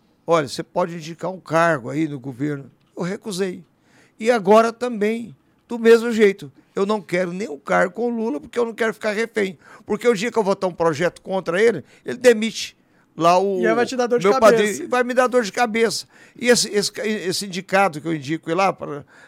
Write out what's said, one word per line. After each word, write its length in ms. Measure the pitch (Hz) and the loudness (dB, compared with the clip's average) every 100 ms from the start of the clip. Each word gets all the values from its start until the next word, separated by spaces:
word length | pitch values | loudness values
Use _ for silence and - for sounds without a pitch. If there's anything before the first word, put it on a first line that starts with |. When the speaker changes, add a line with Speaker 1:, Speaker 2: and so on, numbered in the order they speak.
| _ _ - | _ _ 0
Speaker 1:
"Olha, 220 | 165 131 | 0 0
você 160 | - | -6
pode 320 | - 180 180 175 | -8 -4 -4 -6
indicar 340 | 156 170 165 | -14 -10 -10
um 120 | 185 | -10
cargo 480 | - 160 170 147 117 | -4 0 2 0 -4
aí 180 | 143 160 | -4 -4
no 100 | 143 | -6
governo." 500 | 135 120 147 143 123 _ _ - | -12 -8 -6 -6 -12 _ _ -10
Eu 80 | |
recusei. 640 | 180 202 226 180 190 185 - _ _ _ _ - | -8 -8 -8 -6 -6 -8 -16 _ _ _ _ -4
E 140 | 220 | 0
agora 400 | 240 185 214 233 | 2 6 6 4
também, 640 | 226 247 220 208 233 214 139 _ _ - | 0 -6 -2 -2 -4 -8 -18 _ _ -12
do 100 | 240 | 2
mesmo 320 | 226 226 233 | 6 6 6
jeito. 380 | 220 202 196 143 - _ 185 | 4 4 2 -8 -20 _ -4
Eu 100 | 202 | -2
não 160 | 214 | -2
quero 300 | 156 175 180 | -2 -4 -2
nenhum 240 | 185 226 277 | -6 -10 -10
cargo 360 | - 180 190 | -2 0 0
com 140 | 220 240 | -2 -4
o 40 | 233 | -2
Lula, 240 | 220 294 | -4 -6
porque 180 | 294 233 | -6 -4
eu 80 | 233 | -4
não 80 | |
quero 200 | 214 220 | -2 -4
ficar 180 | - 214 | -4 -4
refém. 460 | 202 226 214 190 160 - - - | -4 -4 -4 -4 -6 -20 -18 -8
Porque 220 | 208 240 | -2 0
o 60 | |
dia 180 | 196 233 | 0 0
que 60 | 226 | -2
eu 60 | |
votar 260 | 196 196 185 | 0 0 -2
um 40 | |
projeto 480 | 165 165 143 175 - | 0 0 0 -2 -4
contra 400 | - 190 165 180 | -6 -6 -2 2
ele, 220 | 233 170 - _ - | 2 0 -6 _ -10
ele 120 | 123 | 2
demite, 600 | 247 214 220 - - - _ _ _ - | 4 4 0 -6 -12 -14 _ _ _ 0
lá 220 | 165 180 | 4 4
o 200 | 202 190 | 2 0
Speaker 2:
E 80 | 220 | 0
aí 60 | 226 | 2
vai 100 | 240 | 0
te 100 | 254 | -2
dar 120 | 240 | 0
dor 120 | 233 | 2
de 80 | 190 | 2
Speaker 1:
meu 120 | 262 | 6
Speaker 2:
cabeça. 240 | 220 226 | 6 6
Speaker 1:
padrinho, 260 | 214 220 330 | 2 -2 -2
vai 140 | 247 | -2
me 100 | 247 | 0
dar 140 | 247 254 | 2 2
dor 160 | 247 | 2
de 80 | 202 | 0
cabeça. 560 | 254 240 220 226 - - - - - | -2 -2 0 0 -2 -10 -18 -20 -2
E 140 | 240 | 2
esse, 200 | 240 220 | 2 2
esse 220 | 208 - | -2 -2
ca-, 140 | - 214 | -4 -4
esse 400 | 214 170 - 202 | -4 -4 -6 -6
indicado 560 | 180 180 190 190 147 | -10 -2 0 2 -2
que 60 | 160 | -6
eu 60 | 160 | -6
indico 340 | 131 160 160 | -6 -6 -4
ir 40 | 170 | 0
lá 180 | 196 | 0
para 320 | - 151 143 - - | -2 -8 -12 -14 -20